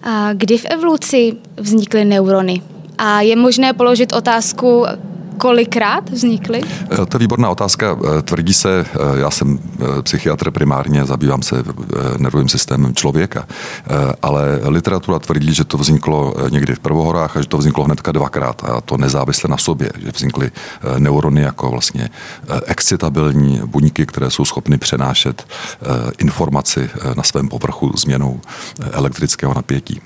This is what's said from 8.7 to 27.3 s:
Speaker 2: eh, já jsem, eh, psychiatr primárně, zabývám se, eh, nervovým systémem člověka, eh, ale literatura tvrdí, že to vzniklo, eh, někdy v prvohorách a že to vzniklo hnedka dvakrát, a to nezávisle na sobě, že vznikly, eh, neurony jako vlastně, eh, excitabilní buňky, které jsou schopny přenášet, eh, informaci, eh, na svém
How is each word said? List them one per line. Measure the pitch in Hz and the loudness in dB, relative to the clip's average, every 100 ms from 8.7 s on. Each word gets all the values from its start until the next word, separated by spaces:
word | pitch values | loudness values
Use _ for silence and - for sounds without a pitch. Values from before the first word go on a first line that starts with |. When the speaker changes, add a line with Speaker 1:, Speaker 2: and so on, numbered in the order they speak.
| 95 82 | 0 0
Speaker 2:
eh, | - 71 67 | -2 0 2
já | 71 | 0
jsem, | - 69 67 | 0 0 0
eh, | - - 64 69 | -4 -6 -4 -2
psychiatr | 64 76 80 71 - | -2 -2 0 0 -2
primárně, | 64 73 67 69 73 67 | 0 2 2 2 0 2
zabývám | 65 71 67 | 0 2 0
se, | - 64 | 0 -2
eh, | 62 - - - 65 64 | -2 -8 -6 -4 -2 0
nervovým | 65 71 67 | 0 2 2
systémem | - - 67 67 62 | 0 0 2 2 2
člověka, | 71 73 92 - - | 0 0 0 -4 -8
eh, | - - - - 71 67 - | -12 -12 -12 -4 0 0 0
ale | 71 71 71 69 | 0 2 2 0
literatura | 67 78 - 92 - 82 | 2 2 2 -2 0 -2
tvrdí, | - 76 73 | 0 0 2
že | 76 | 2
to | 78 73 | 0 0
vzniklo, | 71 73 - 76 69 - | 2 2 2 0 0 -2
eh, | 67 | 0
někdy | 73 73 127 | 2 2 0
v | |
prvohorách | - 80 80 85 78 82 | 0 0 2 0 0 -2
a | |
že | 71 | -2
to | 76 | 2
vzniklo | 73 73 | 2 2
hnedka | 73 73 - | 0 0 0
dvakrát, | 76 69 - 67 57 | 0 -2 -2 -4 -4
a | - 60 | -4 -6
to | - 64 | -2 0
nezávisle | 67 69 67 - - | 0 0 0 -2 0
na | 69 | 0
sobě, | - 78 - - | 0 -2 -4 -6
že | - | -10
vznikly, | - 135 - 65 | -4 -4 -2 -4
eh, | - - - 64 65 | -6 -16 -8 -4 0
neurony | 71 71 78 71 | 2 4 4 2
jako | 71 - 65 | 2 -2 -4
vlastně, | 60 - - 58 - - - - | -2 -4 -4 -6 -8 -18 -18 -6
eh, | 71 - | -6 -4
excitabilní | - - 92 82 71 76 71 69 64 57 | -2 0 0 0 2 2 4 4 2 0
buňky, | 73 73 - 73 | 2 2 2 -2
které | - 65 | -2 -2
jsou | - 71 | 0 -2
schopny | - - 69 | 0 0 0
přenášet, | - 62 65 - 69 - - | 2 -2 0 0 0 -4 -12
eh, | - - - - 64 58 - | -14 -14 -10 -4 -2 -2 0
informaci, | 73 - 78 69 - - 65 - | 0 2 0 0 0 -2 -4 -4
eh, | 65 62 | -4 -2
na | |
svém | - | -2